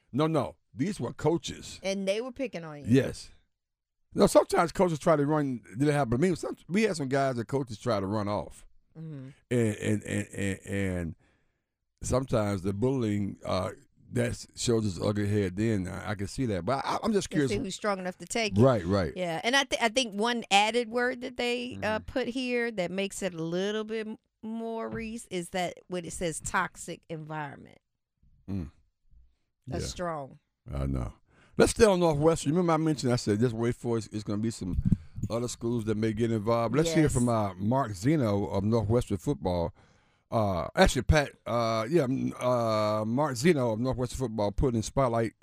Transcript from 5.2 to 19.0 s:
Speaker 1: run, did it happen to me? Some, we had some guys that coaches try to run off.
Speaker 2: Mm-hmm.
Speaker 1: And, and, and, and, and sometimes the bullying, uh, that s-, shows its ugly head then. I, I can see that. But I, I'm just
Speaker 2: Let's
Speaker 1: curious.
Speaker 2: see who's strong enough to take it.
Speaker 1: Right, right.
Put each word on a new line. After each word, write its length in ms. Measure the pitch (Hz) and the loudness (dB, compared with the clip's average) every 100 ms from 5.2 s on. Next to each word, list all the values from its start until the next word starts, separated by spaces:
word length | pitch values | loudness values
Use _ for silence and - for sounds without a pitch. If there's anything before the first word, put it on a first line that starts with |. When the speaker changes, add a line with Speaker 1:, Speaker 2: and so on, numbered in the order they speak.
| 143 | 4
Speaker 1:
run, 360 | 156 139 120 - 110 | 2 0 -4 -8 0
did 100 | 147 | 2
it 60 | |
happen 180 | 147 131 | 2 2
to 60 | 123 | 2
me? 180 | 180 160 | 2 0
Some, 220 | - 294 - | -4 -10 -2
we 160 | 185 | 2
had 140 | 214 165 | 2 0
some 100 | 135 | 0
guys 280 | 139 139 120 | 0 2 0
that 100 | 110 | -2
coaches 300 | 135 135 110 | -2 -2 -6
try 220 | 120 104 | -2 0
to 60 | 95 | 0
run 220 | 110 101 | 0 0
off. 380 | 104 67 - - - _ 160 | -2 -4 -12 -20 -20 _ -16
Speaker 2:
Mm-hmm. 300 | 160 143 131 - _ | -14 -12 -14 -18 _
Speaker 1:
And, 240 | 123 113 101 | 2 2 0
and, 260 | 98 107 | 0 -2
and, 240 | - 104 101 | -2 -4 -4
and, 260 | - 98 95 - | -4 -4 -4 -4
and 480 | 98 98 90 82 - _ _ _ _ _ _ _ _ | -4 -2 -2 -4 -8 _ _ _ _ _ _ _ _
sometimes 600 | - 127 131 123 104 101 | -2 -2 0 0 2 0
the 120 | 92 | -2
bullying, 640 | 98 127 135 113 104 101 - - | 0 0 2 0 0 -2 -4 -4
uh, 240 | 95 98 - _ _ - | -2 -2 -6 _ _ -6
that 180 | - 120 | -2 -2
s-, 160 | - - - | -2 -10 -4
shows 280 | - 113 107 | 2 2 2
its 140 | 82 | 0
ugly 280 | 101 104 101 | -2 0 0
head 260 | 104 95 90 | 2 2 0
then. 320 | 113 104 90 | 0 2 -2
I, 240 | 92 90 | -6 -6
I 40 | 101 | -6
can 120 | 98 | -6
see 180 | - 127 | -4 -2
that. 180 | 95 85 | -2 -2
But 180 | 135 - | -2 -2
I, 100 | - | -2
I'm 100 | 208 | 0
just 120 | 202 - | 0 0
Speaker 2:
Let's 20 | |
Speaker 1:
curious. 240 | 156 135 | 0 0
Speaker 2:
see 60 | 202 | 0
who's 160 | 190 - | -4 -4
strong 240 | 214 196 | -4 -4
enough 180 | 180 - | -6 -10
to 80 | 170 | -6
take 320 | 233 220 190 | -2 0 6
it. 40 | |
Speaker 1:
Right, 240 | 135 117 85 | 6 6 2
right. 280 | 98 | 0